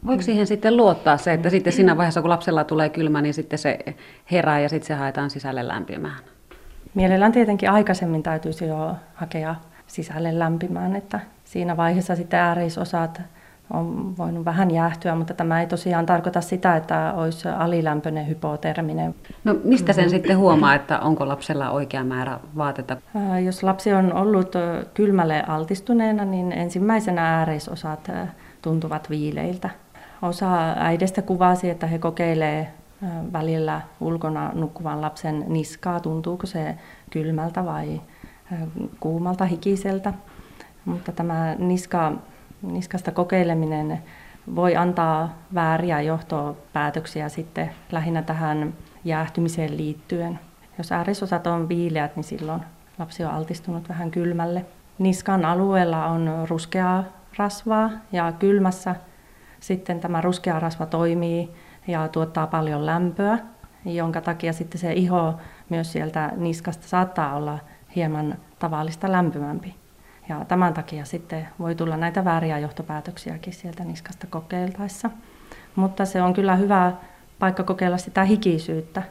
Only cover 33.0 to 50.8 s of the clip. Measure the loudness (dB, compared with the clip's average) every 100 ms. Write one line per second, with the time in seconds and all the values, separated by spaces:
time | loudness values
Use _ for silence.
33 | -8 -6 -6 -2 0 0 0 -2 -8 -6
34 | -4 -2 -2 -2 -4 -2 -4 -4 -6 -4
35 | -4 -4 -4 -4 -2 -2 -2 -6 -4 -4
36 | -2 -4 -4 -6 -6 -6 -6 -8 -14 -20
37 | -10 -6 -2 -2 -2 -4 -4 -4 -6 -8
38 | -10 -20 -20 -20 -12 -8 -8 -8 -10 -6
39 | -4 -2 -2 0 0 0 0 0 0 -4
40 | -4 -8 -12 -20 -20 -20 -20 -14 -6 -6
41 | -6 -6 -2 0 -2 0 0 0 0 0
42 | 0 -2 -10 -20 -20 -14 -8 -6 -4 -6
43 | -4 -2 0 2 2 2 0 -2 -4 -6
44 | -10 -20 -20 -20 -8 0 2 4 2 2
45 | 2 2 -2 -8 -6 -2 2 2 2 0
46 | 0 -2 -2 -4 -4 -8 -8 -4 -2 -4
47 | -6 -8 -8 -8 -10 -6 -6 -8 -8 -4
48 | -2 -2 -2 -2 -2 -2 -4 -6 -16 -12
49 | -4 -2 -2 0 -2 0 -4 -4 -6 -8
50 | -6 -6 -4 -8 -14 _ -20 -12